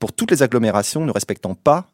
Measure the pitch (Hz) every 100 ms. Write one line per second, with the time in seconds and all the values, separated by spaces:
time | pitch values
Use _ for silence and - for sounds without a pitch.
0 | 110 - 233 156 131 123 110 101 101 151
1 | 156 104 - 101 95 95 143 156 185